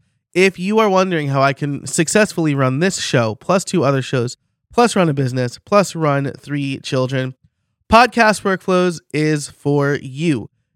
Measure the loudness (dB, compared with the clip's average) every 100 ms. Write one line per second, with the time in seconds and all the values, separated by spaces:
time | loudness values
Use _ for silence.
0 | _ _ _ 0 0 0 -2 0 2 2
1 | 0 -2 -2 2 0 0 -4 -6 -4 -2
2 | 0 2 2 0 -2 0 0 0 -2 -2
3 | -2 0 0 -4 -2 -2 0 0 0 0
4 | -2 -4 -4 -8 _ _ _ 0 2 2
5 | 0 0 -2 -2 -4 -6 0 2 2 -2
6 | -2 -2 -4 -8 -8 -6 -6 -8 -4 -2
7 | -2 -2 -4 -8 _ _ _ _ 2 4
8 | 6 4 2 2 -2 -2 0 0 0 -4
9 | -6 -2 -2 -2 -6 -6 -2 0 0 -2
10 | -6 -4 -2 -2 -4 _ _